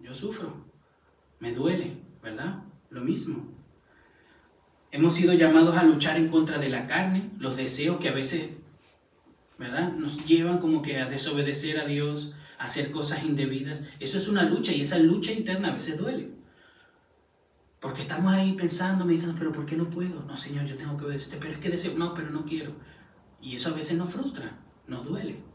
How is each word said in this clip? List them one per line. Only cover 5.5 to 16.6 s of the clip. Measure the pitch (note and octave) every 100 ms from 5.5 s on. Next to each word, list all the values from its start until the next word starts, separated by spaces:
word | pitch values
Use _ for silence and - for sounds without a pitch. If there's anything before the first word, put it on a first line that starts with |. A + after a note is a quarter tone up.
| D#3+ E3+ E3
a |
luchar | E3 D3 - E3
en | D#3+
contra | D#3+ D#3 D3+
de | C3+
la | A#2+ B2
carne, | E3 F#3+ F#3+ - -
los | C3 B2+
deseos | C3 - D3+ F3+
que | -
a |
veces, | C3 C3+ E3 D#3 - - - _ _ _ _ _ _ _ -
¿verdad? | B2+ C3+ F3
Nos | D#3 C#3+ D3 D#3
llevan | E3 E3+ F3
como | E3+ D#3
que | C#3+ C3+
a | B2+
desobedecer | C3+ D#3 C#3+ C#3+ C3+ D#3 D3+
a | C#3+
Dios, | C#3+ D3 D3 D3 - - -
a |
hacer | - D#3 C3+
cosas | D3 D3 D3
indebidas. | D#3+ C#3+ C3 C3+ C#3+ D3+ - -
Eso | C3+ G3
es | G#3
una | G3+
lucha | D#3+ E3+ -
y | D3+
esa | C#3+ F3
lucha | D#3+ G3+ -
interna | A3 F#3 F#3+ E3
a |
veces | - - D3
duele. | B3 - - - - _